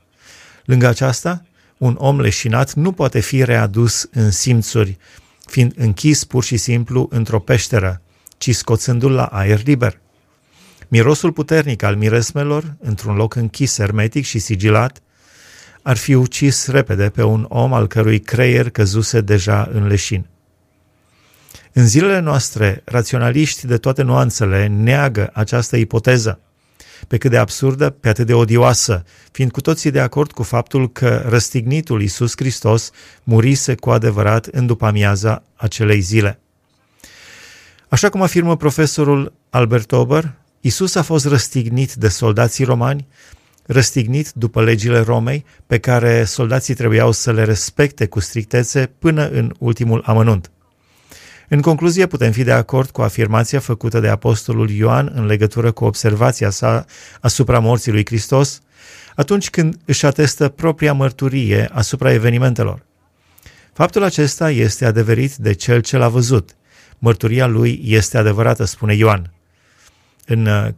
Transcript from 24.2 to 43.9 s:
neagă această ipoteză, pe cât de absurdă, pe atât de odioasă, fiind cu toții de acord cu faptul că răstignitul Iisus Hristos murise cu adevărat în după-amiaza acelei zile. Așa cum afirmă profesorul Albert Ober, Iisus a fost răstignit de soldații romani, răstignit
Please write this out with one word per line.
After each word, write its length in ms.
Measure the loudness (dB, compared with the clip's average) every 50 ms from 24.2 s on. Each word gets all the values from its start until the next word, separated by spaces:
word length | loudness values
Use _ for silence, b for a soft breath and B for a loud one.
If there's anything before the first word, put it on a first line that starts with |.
| 2 0 0 0 0 0 2 2 2
neagă 640 | 0 0 2 2 2 2 2 2 0 0 -2 -4 -4 -2
această 440 | -4 -4 -2 -2 -2 -2 0 0
ipoteză, 640 | -2 0 0 -2 0 2 2 2 2 2 -2 -4 -6 _ _ B B B B B B B B B B B -4
pe 100 | -2 0
cât 120 | 2 2
de 60 | 2
absurdă, 540 | 2 2 0 -2 -2 -2 -2 0 0 0 -2
pe 180 | -2 -2 0 0
atât 180 | 0 0 2
de 80 | 2 2
odioasă, 720 | 4 4 4 4 4 4 4 2 2 0 0 -2 -2 -4 b b b b b -6
fiind 180 | -4 -2 -2
cu 100 | -2 -2
toții 300 | -2 -2 -2 -2 -2 -2
de 100 | 0 0
acord 320 | 0 0 0 -2 -2 -2 -4
cu 100 | -6 -6
faptul 500 | -4 -2 -2 -2 -2 -2 -2 -2 -2 -2
că 300 | -2 0 0 0 0 0
răstignitul 760 | 0 0 0 0 0 -2 -4 -2 -2 -2 -2 -2 -2 -2 -2
Iisus 320 | -2 -2 -2 -2 -4 -4 -4
Hristos 540 | -4 -4 -4 -4 -2 0 0 0 0 0 -4 B B B B B B _
murise 520 | 0 2 4 4 4 2 0 0 -2 -4
cu 160 | -4 -2 0
adevărat 560 | 0 0 0 0 0 0 0 2 0 0 -2
în 200 | -4 -4 -2 -2
după-amiaza 760 | 0 0 0 0 0 0 2 2 0 0 0 -2 -2 -4 -4 -6 _ _
acelei 460 | _ -6 -6 -4 -2 0 2 2 2
zile. 400 | 0 0 0 0 0 0 -2 -6 _ _ _ _ _ _ _ B B B B B B B B B B B B B B B B B B B B B B B
Așa 200 | 0 0 2 0
cum 140 | 0 0 0
afirmă 340 | 0 2 0 0 0 0
profesorul 760 | 0 0 -2 0 0 0 0 0 0 2 2 2 2 0 -2 -8 _ _ _
Albert 420 | -2 0 0 2 2 0 0 0 0
Ober, 420 | 0 0 2 0 0 -2 -4 -8 -16 _ _ _ _
Iisus 340 | -4 -4 -2 0 -2 -2 0
a 80 | -2 -2
fost 240 | 0 0 0 2
răstignit 680 | 2 2 0 0 -2 -4 -4 -4 -2 -2 -2 -2 -4 -2
de 140 | -2 -2 -2
soldații 560 | 0 0 0 0 2 2 0 0 0 -2 -2
romani, 420 | 0 0 0 -2 -2 -4 -4 -8 b b b b b b b b b b b _
răstignit 640 | -2 0 2 2 2